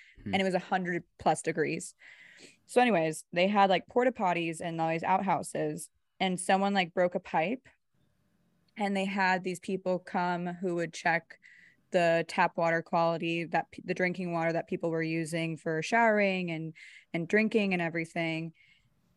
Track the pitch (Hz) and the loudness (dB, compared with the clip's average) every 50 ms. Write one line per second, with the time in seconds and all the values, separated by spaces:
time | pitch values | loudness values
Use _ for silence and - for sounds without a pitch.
0 | - - - - - 208 196 196 190 190 180 185 180 - 196 185 185 175 180 170 | -20 -20 -20 -14 -6 -2 0 0 2 2 0 0 0 -2 -2 -2 -2 -2 -4 -4
1 | - _ _ - - - 160 - - - 160 - 151 143 156 160 - - - _ | -6 _ _ -4 0 0 0 0 0 -2 -2 0 -2 -2 -2 -4 -8 -10 -16 _
2 | - - - - - - - - - - - _ _ - - 247 247 247 214 170 | -20 -20 -20 -20 -20 -20 -20 -20 -20 -20 -20 _ _ -2 2 4 4 6 4 4
3 | 160 160 156 - - _ - 175 180 196 208 208 196 190 190 170 - - - 247 | 2 0 -2 -4 -10 _ 0 2 2 4 6 6 6 6 4 2 0 -2 -2 0
4 | 247 262 240 - 214 180 175 170 170 165 165 160 185 170 165 165 165 160 165 165 | 2 2 0 0 0 0 0 0 -2 -4 -4 -6 -6 -6 -4 -2 -2 0 -2 0
5 | 165 - 185 196 202 190 170 147 - - - - 156 151 151 165 - - _ _ | 0 2 2 2 2 2 0 -2 -2 -4 -4 -4 -2 -2 -4 -6 -10 -14 _ _
6 | _ _ _ - 190 190 185 175 - - 196 190 196 202 202 196 180 165 - 190 | _ _ _ -4 -2 -2 -2 -2 0 2 2 2 2 2 2 0 0 0 0 0
7 | 180 180 - 165 - - - 170 160 180 240 262 _ - _ _ _ _ _ _ | 0 0 0 -4 -6 -4 -2 0 0 0 -2 -6 _ -14 _ _ _ _ _ _
8 | _ _ _ _ _ _ _ _ _ _ _ _ _ _ _ - 208 196 202 196 | _ _ _ _ _ _ _ _ _ _ _ _ _ _ _ -4 -2 -2 0 0
9 | 190 196 196 202 190 185 185 185 185 185 180 175 - - 190 185 185 185 185 175 | 0 0 0 0 2 2 2 0 0 -4 -6 -6 -6 -6 -6 -4 -2 -2 -2 -2
10 | 180 - - 190 180 180 180 170 175 180 175 175 190 185 170 170 170 165 - - | -4 -4 -4 -2 0 0 0 -2 -4 -4 -6 -4 -4 -4 -2 -2 -2 -4 -6 -4
11 | - 175 165 170 - - - - - - - - - - _ _ _ _ - 185 | 0 0 0 0 -2 -6 -16 -20 -20 -20 -20 -20 -20 -20 _ _ _ _ 2 2
12 | 170 170 165 165 165 165 - - 180 170 - - 165 165 165 165 160 - - 170 | 4 4 4 2 0 0 2 2 2 2 2 0 0 0 0 0 -2 0 0 2
13 | 170 165 170 165 170 165 170 170 170 160 170 165 - - - - - - 175 - | 2 2 0 0 -2 -4 -4 -4 -4 -2 -2 -2 -2 -4 -8 -10 -8 -6 -2 -2
14 | 180 180 175 170 185 175 170 165 165 165 165 165 - - 190 175 - 170 160 165 | 0 -2 -2 -2 -4 -4 -2 -2 0 0 0 -2 -4 -4 -4 -4 -2 -2 -2 -2
15 | 160 160 160 165 165 151 165 165 165 165 160 151 - 165 160 160 160 - 233 226 | -2 -2 -2 -4 -4 -4 -4 -2 -2 -4 -4 -6 -4 -4 -2 -2 -2 0 2 4
16 | 233 226 214 208 202 196 190 185 180 170 165 156 160 160 156 - - - - - | 4 4 4 4 4 2 2 0 -2 -4 -4 -6 -6 -8 -10 -12 -18 -20 -20 -20
17 | - _ - 170 170 156 - 214 220 214 - 226 202 196 185 175 170 165 160 170 | -12 _ -6 -4 -2 0 2 2 2 2 2 2 2 2 0 0 0 -2 -2 -4
18 | 165 165 - 175 165 160 160 160 165 165 - _ _ _ _ _ _ _ _ _ | -6 -6 -4 -4 -2 -2 -2 -4 -6 -8 -10 _ _ _ _ _ _ _ _ _
19 | _ _ _ | _ _ _